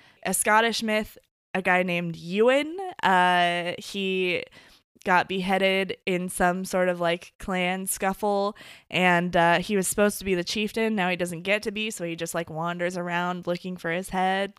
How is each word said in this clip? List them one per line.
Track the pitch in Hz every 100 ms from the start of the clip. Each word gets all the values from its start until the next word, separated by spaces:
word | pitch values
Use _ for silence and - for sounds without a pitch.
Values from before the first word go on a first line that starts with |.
| _ _ -
a |
Scottish | 190 220 214 226 214
myth, | 226 214 220 - _ _ _
a | 185
guy | 185 180
named | 185 175 175 165
Ewan. | 165 196 233 277 302 370 370 -
Uh, | 190 185 180 180 175 175 175 -
he | - 196 190 185 180 170 - - - _ _ _ 202
got | 180 -
beheaded | 190 180 190 190 190 190 -
in | - 180 185
some | - 180 180 190
sort | 185 180
of, | 175
like, | 170 175 - -
clan | - 180 180 190 190
scuffle, | - 190 190 208 202 202 - - - -
and, | 170 180 175 175
uh, | 175 170 170
he | 180
was | 202 180
supposed | - 208 -
to | 190
be |
the | 180
chieftain. | 180 220 214 226 220
Now | 214 180
he | 175
doesn't | 180 165
get | 180 208
to | -
be, | 202 214
so | 214
he | 170
just, | 165 165
like, | 165 170
wanders | 156 170 175 175 185
around | 175 175 180 180 175
looking | 175 185 180
for | 170
his | 170 190
head | 190 185 190 196